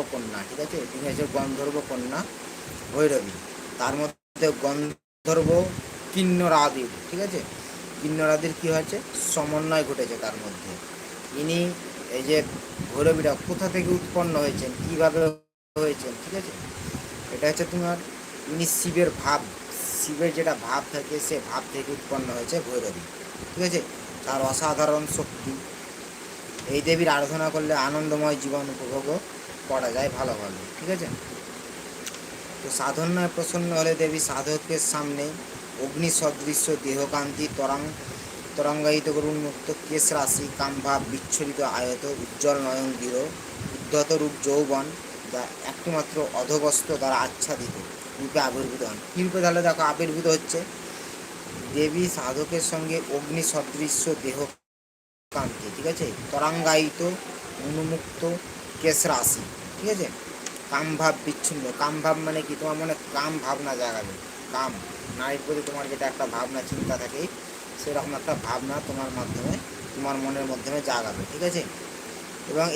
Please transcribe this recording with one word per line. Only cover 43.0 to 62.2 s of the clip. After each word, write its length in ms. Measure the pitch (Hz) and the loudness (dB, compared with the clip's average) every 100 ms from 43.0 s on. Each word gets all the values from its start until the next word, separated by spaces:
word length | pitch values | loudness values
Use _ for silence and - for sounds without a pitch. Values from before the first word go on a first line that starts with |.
| 123 123 151 165 - - - - | -2 0 -2 -4 -10 -8 -8 -8
উদ্ধত 340 | - 147 147 160 | 0 2 4 4
রূপ 120 | 151 147 143 | 2 0 2
যৌবন, 380 | 139 143 135 147 170 - - - | 4 4 2 0 -6 -10 -12 -8
যা 80 | 123 123 - 123 | -6 -6 -8 -8
একটিমাত্র 460 | - 170 160 151 156 139 120 | -6 0 0 0 -2 -2 0
অধবস্ত্র 500 | 127 151 147 143 - 147 | 2 4 4 4 2 0
দ্বারা 160 | 135 127 127 | 4 4 2
আচ্ছাদিত 500 | - - 139 120 - - - - - | 0 -2 -2 -4 -6 -8 -10 -12 -6
রূপে 200 | 139 151 135 | 0 2 2
আবির্ভূত 340 | 123 127 123 117 | 0 -4 -4 -6
হন। 80 | 107 - | -6 -6
কী 80 | 175 180 | 0 0
রূপে 140 | 185 | 4
তাহলে 180 | 175 170 170 | 4 6 4
দেখো 160 | 160 151 | 4 4
আবির্ভূত 360 | 147 165 156 165 160 | 2 0 2 4 4
হচ্ছে? 240 | - 165 196 - - - - - - - - - - 139 | 2 -4 -4 -8 -10 -10 -10 -10 -12 -12 -12 -10 -4 2
দেবী 280 | 151 160 180 165 | 2 4 2 0
সাধকের 480 | 127 131 151 165 160 | -2 -2 0 0 0
সঙ্গে 260 | 165 160 165 123 139 | 0 0 -2 0 -2
অগ্নি 280 | 147 165 160 | 0 0 2
সদৃশ্য 520 | 151 139 143 151 - - 151 135 | 0 0 -2 0 2 2 0 0
দেহ 140 | 131 143 - _ _ _ _ _ _ - | -2 -4 -6 _ _ _ _ _ _ -8
কান্তি, 360 | 143 131 - 107 95 | -2 -2 -4 -8 -4
ঠিক 120 | 151 | -2
আছে? 140 | 165 147 101 - | 0 -2 -4 -2
তরঙ্গায়িত 720 | 143 151 165 160 156 151 - 170 185 - - - - 135 | 2 2 4 6 8 6 2 0 0 -6 -10 -10 -8 -4
উন্মুক্ত 540 | 151 160 165 - - 170 175 - - - - | 0 0 0 -2 -2 0 -2 -4 -12 -10 2
কেশ 180 | 160 151 165 | 4 6 6
রাশি, 320 | 135 120 110 98 - - - | 4 4 2 -2 -8 -10 -4
ঠিক 120 | 202 | -2
আছে? 140 | 202 151 - - - - - - | 0 0 -4 -10 -8 -10 -10 -2
কামভাব 440 | 139 156 151 160 151 - | 0 0 4 4 4 0
বিচ্ছিন্ন, 400 | 147 - 156 127 123 | -2 -2 -2 -4 0
কামভাব 340 | 147 151 156 156 | 0 2 2 2